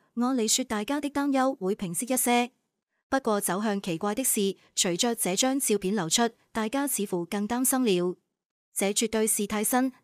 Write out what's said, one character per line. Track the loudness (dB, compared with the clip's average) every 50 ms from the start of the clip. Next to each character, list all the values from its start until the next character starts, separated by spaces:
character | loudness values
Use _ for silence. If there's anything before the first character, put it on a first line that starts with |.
| _ _ -4
按 | -2 0 0 2
理 | 2 2
說 | 2 2 0 0
大 | -2 -4 -4 -2
家 | -2 -4 -2
的 | -2 -2
擔 | -2 -2 0 2
憂 | 2 2 2 2 0
會 | -2 -2 -2 -2
平 | -2 -4 -4 -4
息 | -4 -2
一 | -2 0
些， | 0 2 2 2 2 2 0 _ _ _ _ _ _ _ _ _ _ _
不 | -2 -2 0
過 | 2 0 0 0
走 | 0 0 0 0
向 | 0 0 -2 -2
奇 | -2 -4 -4 -2
怪 | -2 -2 -2
的 | 0 0
是， | 0 2 2 0 0 -2 -6 _ _ -2
隨 | 0 0 0 2
着 | 0 0 0 0
這 | -2 -2 -2 0
張 | 2 2 2 2 0
照 | 0 2 0
片 | 0 0 0 0
流 | 0 0 0
出， | 2 2 2 0 -2 _ _ _
大 | -4 -4 -2
家 | -2 -2 -2 -2
似 | -2 -2 -2 -2
乎 | -2 -2 -2 -2
更 | -2 -4 -4 -2
擔 | -2 0 0 0
心 | 2 2 2 2
了。 | 2 2 2 2 0 -2 -6 _ _ _ _ _ _ _ _ _ _ -6
這 | -2 -2
絕 | -2 0 0 0
對 | 0 0 0 0
是 | 0 0 0 -2
替 | -2 -2 -2 0
身 | 2 2 2 2 0 -2 _